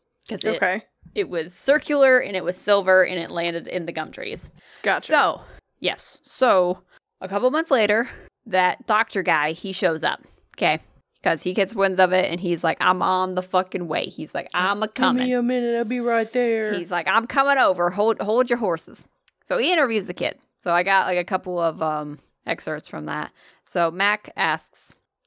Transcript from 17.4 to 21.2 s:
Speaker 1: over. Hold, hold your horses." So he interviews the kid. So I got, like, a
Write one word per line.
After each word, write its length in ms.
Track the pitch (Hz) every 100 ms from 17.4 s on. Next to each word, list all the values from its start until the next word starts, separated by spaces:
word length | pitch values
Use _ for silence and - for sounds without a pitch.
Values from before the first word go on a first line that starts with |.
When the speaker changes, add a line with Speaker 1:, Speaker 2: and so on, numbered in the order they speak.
| 277 277
Speaker 1:
over. 320 | 220 180 175
Hold, 280 | 185 220 214
hold 280 | 208 233 247
your 100 | 240
horses." 460 | 208 - - - - _ _ _
So 140 | - 190
he 120 | 285
interviews 340 | 349 254 220 185
the 80 |
kid. 240 | - 139 - _ _
So 120 | 180
I 120 | 175
got, 220 | 180 190 -
like, 100 |
a 60 | 180